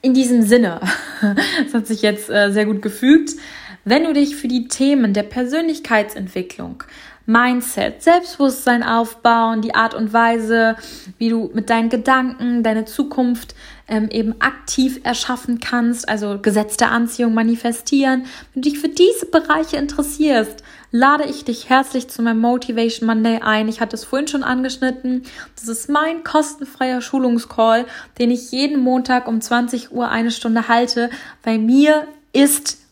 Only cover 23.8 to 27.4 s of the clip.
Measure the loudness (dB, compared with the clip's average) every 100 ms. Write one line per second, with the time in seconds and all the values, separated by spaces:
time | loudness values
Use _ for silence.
23.8 | -6 -6 -6 -4 -2 -4 -2 -2 -2 -2
24.8 | -4 -2 -4 -4 -6 -20 -20 -14 -10 -10
25.8 | -2 0 0 -4 -2 0 0 -6 -16 -4
26.8 | -2 -2 -2 0 2 0